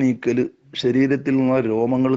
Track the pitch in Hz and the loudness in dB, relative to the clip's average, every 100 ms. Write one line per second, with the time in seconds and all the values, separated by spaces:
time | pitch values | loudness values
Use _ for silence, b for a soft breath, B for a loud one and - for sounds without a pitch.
0 | 131 117 - 156 127 _ - - 123 131 | 0 0 -2 0 -2 _ -20 -4 0 2
1 | 135 135 139 135 131 127 113 110 120 131 | 2 0 -2 0 0 0 0 -2 0 0
2 | 131 | 0